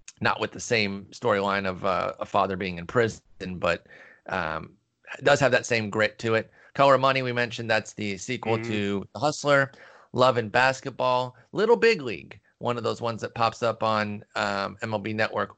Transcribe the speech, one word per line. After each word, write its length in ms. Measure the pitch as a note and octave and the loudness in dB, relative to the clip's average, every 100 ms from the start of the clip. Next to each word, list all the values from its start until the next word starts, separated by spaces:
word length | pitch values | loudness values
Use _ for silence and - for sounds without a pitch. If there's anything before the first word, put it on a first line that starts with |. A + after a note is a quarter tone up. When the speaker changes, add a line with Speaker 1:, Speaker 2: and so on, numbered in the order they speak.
| - - | -20 -4
Speaker 1:
Not 180 | A2+ G2 | -2 0
with 120 | G#2+ | -4
the 80 | G#2+ | -6
same 460 | - A#2 G2+ G2 F#2+ | -2 0 0 -4 -12
storyline 560 | - A#2+ G2+ G2 G2 G2 | -6 0 0 0 0 -2
of, 160 | F2+ | -4
uh, 300 | G2 F2+ F#2 - | -2 0 -2 -6
a 60 | - | -2
father 300 | G#2 F#2+ F#2 | 0 0 -2
being 220 | F#2+ F2 | -6 -8
in 80 | E2+ | -2
prison, 340 | B2 A2+ - _ - F#2 F2 | 0 0 -2 _ -14 -10 -4
but, 300 | F2 E2+ - - - - - | -2 -2 -6 -20 -20 -20 -8
um, 440 | F#2 D#2+ D#2+ D#2+ _ _ _ - - | -6 -4 -6 -10 _ _ _ -18 -2
it 80 | C3+ | 2
does 140 | C#3+ | 4
have 100 | C3+ | 4
that 140 | A#2+ - | 2 2
same 240 | A#2 G#2+ | -2 -2
grit 280 | G#2+ G#2+ - | 0 0 0
to 160 | A2+ A2+ | 0 0
it. 140 | - _ - - | -2 _ -8 4
Color 200 | C#3 C3 | 6 6
of 60 | |
Money, 200 | C3+ C3 | 6 2
we 100 | B2+ | 0
mentioned, 360 | A#2+ A#2+ A#2 A#2 | -2 -2 -4 0
that's 240 | A2 - | 0 0
the 240 | - G#2 F#2+ | -6 -6 -6
sequel 400 | - B2 A2 A2+ | -6 -6 -2 -2
Speaker 2:
Mm-hmm. 140 | A2+ | -2
Speaker 1:
to 360 | G#2+ G2+ G2+ - | -2 -2 -4 -6
The 60 | G#2 | -4
Hustler. 520 | C#3+ D3 C#3+ C#3+ C3+ - - - _ | -2 0 2 2 2 -4 -20 -20 _
Love 240 | A#2+ B2+ A#2+ | 4 4 4
and 140 | A2 | 0
Basketball. 840 | B2 C3 C3 C3+ B2 B2+ B2+ B2+ - _ | 2 2 2 -6 -4 0 0 -2 -10 _
Little 220 | D3+ G#3+ A3 | -2 2 4
Big 260 | A3+ A3 | 4 2
League, 380 | B2+ E2+ - - _ _ | -4 -8 -12 -20 _ _
one 180 | A#2 A#2+ | -4 -2
of 60 | |
those 180 | A2+ G#2+ | -2 -2
ones 200 | A#2 A2+ | -4 -6
that 120 | A2+ | -8
pops 300 | A#2 A2+ - | 0 0 0
up 180 | A#2 G#2 | -2 0
on, 420 | A2+ G#2+ G#2 G#2 - G#2+ | 0 2 0 -6 -8 -4
um, 420 | G#2 G2 G2 G2 | -2 -2 -4 -6
M 100 | A2+ | -6
L 60 | G#2+ | -6
B 120 | G#2+ | -4
Network 440 | A2 G#2+ A2 G2+ | -2 -2 -2 -6